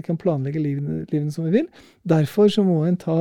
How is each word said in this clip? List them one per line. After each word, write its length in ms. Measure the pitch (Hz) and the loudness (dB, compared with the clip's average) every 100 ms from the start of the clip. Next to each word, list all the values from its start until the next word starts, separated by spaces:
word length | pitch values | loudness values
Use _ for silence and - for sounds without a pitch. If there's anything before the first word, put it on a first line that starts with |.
kan 140 | 160 170 | -4 -4
planlegge 400 | 185 147 135 156 | -2 -2 -2 -4
livene, 380 | 147 143 147 160 156 | -4 -4 -4 -6 -4
livene 240 | 151 151 | -4 -4
som 120 | 151 160 | -4 0
vi 60 | 214 | 0
vil. 140 | 339 - - _ | 0 -8 -20 _
Derfor 460 | 175 160 147 - 208 | 0 2 2 2 2
så 100 | 208 | 4
må 140 | 190 165 160 | 2 2 0
en 120 | 180 | -2
ta 160 | - 165 | 0 0